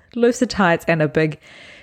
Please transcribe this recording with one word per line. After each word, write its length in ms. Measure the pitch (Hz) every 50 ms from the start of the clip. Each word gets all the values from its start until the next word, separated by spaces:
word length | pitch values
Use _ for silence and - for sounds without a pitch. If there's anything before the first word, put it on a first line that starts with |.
| _ _ -
looser 320 | 233 233 240 240 - 254
tights 380 | 214 - 196 196 170 170 165 - -
and 140 | 170 160 156
a 60 | 147
big 300 | - 160 156 156 151 - _ - - - - - - -